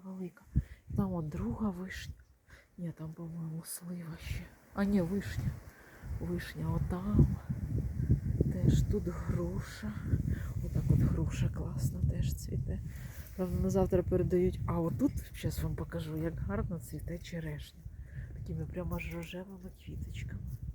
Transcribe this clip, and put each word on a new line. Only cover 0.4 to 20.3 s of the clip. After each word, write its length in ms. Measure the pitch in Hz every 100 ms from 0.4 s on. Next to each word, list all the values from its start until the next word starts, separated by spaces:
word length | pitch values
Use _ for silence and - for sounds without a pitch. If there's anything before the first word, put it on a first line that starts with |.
| - - - - - -
Там 180 | 196
от 140 | 180 151
друга 420 | 175 214 226 214
вишня. 440 | 180 190 - - - - _ _ - - -
Ні, 140 | 170
там, 200 | - 156
по-моєму, 520 | 160 165 165 160 160
слива 520 | - - 175 175 165 165
ще. 220 | - - 175 - -
А 100 | -
ні, 180 | 196 202
вишня. 480 | 170 196 - - - - - - - - - -
Вишня 520 | 170 175 - 151 160
отам. 640 | 165 - 180 196 202 - - - - - - - - - - - - -
Теж 300 | 190 - -
тут 260 | - 208 175
груша. 840 | 180 - 175 175 196 - - 214 208 - - - - - -
Отак 200 | - - -
от 100 | -
груша 480 | - 165 156 - -
класно 520 | 160 165 - - - -
теж 240 | - -
цвіте. 460 | - - - - 190 - - - - - -
Правда, 240 | 180 180
на 100 | 190
завтра 320 | 185 185 185
передають. 580 | 180 180 175 180 180 - -
А 140 | 170
отут, 320 | 165 - 147 - -
щас 300 | - 165 -
вам 140 | 156 151
покажу, 400 | 156 170 156 156
як 240 | 165 165
гарно 380 | 190 208 226 165
цвіте 400 | - 151 151 170
черешня. 640 | - 170 160 147 - - - - - - - -
Такими 300 | - 160 156
прямо 320 | 185 170 175
ж 180 | 165 170
рожевими 540 | 165 175 196 190 185 -
квіточками. 580 | - - - - -